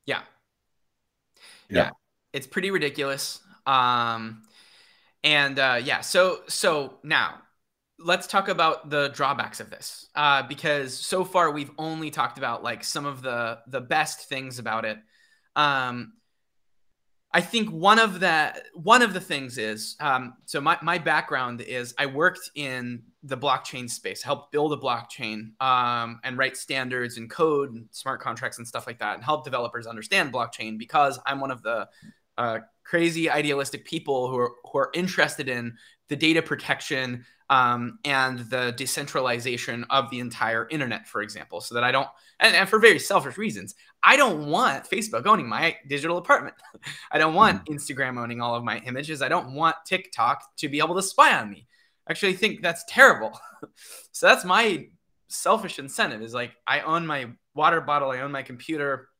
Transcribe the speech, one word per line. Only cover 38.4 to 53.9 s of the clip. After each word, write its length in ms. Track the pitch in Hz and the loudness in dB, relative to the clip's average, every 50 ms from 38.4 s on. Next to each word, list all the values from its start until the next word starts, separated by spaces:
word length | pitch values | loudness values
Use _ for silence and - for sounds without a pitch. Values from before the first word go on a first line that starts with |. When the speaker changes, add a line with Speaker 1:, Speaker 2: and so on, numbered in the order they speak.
| 120 113 | -8 -4
Speaker 1:
the 220 | 127 127 123 120 117 | -4 -2 -2 -2 -4
decentralization 1080 | 120 135 127 - 156 143 143 - 147 131 123 120 120 120 131 120 120 - - 120 117 120 - | -4 -6 -4 -4 -6 -6 -4 -2 -2 0 0 -2 -2 -2 -4 -6 -4 -6 -6 -6 -8 -4 0
of 180 | - 135 131 113 | 0 0 0 0
the 100 | 127 123 | -6 -8
entire 480 | 123 120 120 - 123 110 113 113 113 - | -8 -8 -4 -4 -2 0 0 -2 -4 -4
internet, 360 | 160 151 139 120 110 98 - | -4 -4 -4 -4 -4 -6 -8
for 140 | - - 107 | -8 -8 -8
example, 400 | 104 104 104 92 73 _ - 87 | -8 -8 -10 -16 -16 _ -12 -12
so 140 | - - 117 | -10 -6 -2
that 100 | 120 120 | 0 0
I 80 | 127 | 2
don't, 160 | 127 135 139 - - _ _ _ _ _ | 2 2 0 -2 -10 _ _ _ _ _
and, 160 | 170 220 185 | 4 6 6
and 140 | 170 190 185 | 6 4 4
for 100 | - 226 | 4 8
very 220 | 214 226 180 143 | 8 8 8 8
selfish 360 | - - 196 180 139 143 123 | 2 2 2 2 2 0 -6
reasons, 380 | - 214 220 214 98 90 - - _ - _ _ _ | -6 -6 -6 -6 -6 -10 -12 -16 _ -20 _ _ _
I 140 | - 175 247 | 6 8 8
don't 300 | 277 285 233 175 151 151 | 8 8 4 4 -2 -2
want 420 | 147 151 196 262 214 139 131 - - | 0 2 4 4 2 2 -2 -4 -4
Facebook 380 | 185 208 220 - - 113 131 | -4 -4 -4 -2 -4 -2 4
owning 220 | 202 220 185 135 117 | 4 4 4 2 -2
my 280 | 107 123 156 165 156 - _ 139 | -2 0 0 0 0 -2 _ -6
digital 280 | 143 143 139 165 170 | -6 -4 -2 -2 -2
apartment. 380 | 175 170 - - - 127 - - _ - - - - - | -2 2 2 2 2 2 -6 -14 _ -20 -20 -20 -18 -16
<laughs> 280 | - - - - - | -16 -16 -16 -12 -2
I 60 | - 156 | 2 2
don't 160 | 156 160 160 | 4 4 8
want 300 | 185 220 202 170 98 87 | 8 8 8 6 2 -4
Speaker 2:
Mm-hmm. 100 | 156 151 | -8 -8
Speaker 1:
Instagram 440 | 143 - - 139 131 135 127 123 123 | -8 -6 -8 -4 -4 -4 -4 -4 -6
owning 220 | 120 117 120 120 | -6 -6 -6 -4
all 140 | 120 120 117 | -4 -2 -2
of 100 | 117 120 | -2 -2
my 140 | 117 107 117 | -4 -4 -4
images. 420 | - 127 123 131 147 156 156 135 | -6 -6 -6 -6 -6 -6 -6 -4
I 80 | 139 131 | -2 0
don't 240 | 160 180 160 127 135 | 0 0 -2 -4 -4
want 220 | 143 160 160 156 - - | 0 0 0 0 0 -4
TikTok 720 | - 190 180 185 - - - 113 120 143 143 - - _ - | -4 -4 -4 -4 -6 -2 0 2 2 2 0 -6 -18 _ -8
to 100 | - 143 | -6 -4
be 100 | 139 147 | 0 0
able 160 | 151 160 175 | 0 0 0
to 80 | 185 | -2
spy 340 | 190 - - - 294 302 220 | -2 0 6 6 8 8 6
on 140 | 147 117 104 | 2 -2 -6
me. 160 | 98 - - _ _ _ _ _ _ _ _ - | -12 -16 -20 _ _ _ _ _ _ _ _ -8
Actually, 240 | 165 - - 190 | -4 0 0 0
I 40 | 190 | 0
think 260 | 185 220 208 - - | 2 0 -2 -2 0
that's 220 | - 170 165 - - - | -2 -2 -2 -4 -10 -4
terrible. 500 | - 226 269 247 160 - 113 110 - - - - - - | 6 8 8 8 8 6 -2 -8 -8 -12 -20 -20 -18 -20
<laughs> 80 | - _ _ _ - - | -20 _ _ _ -20 -20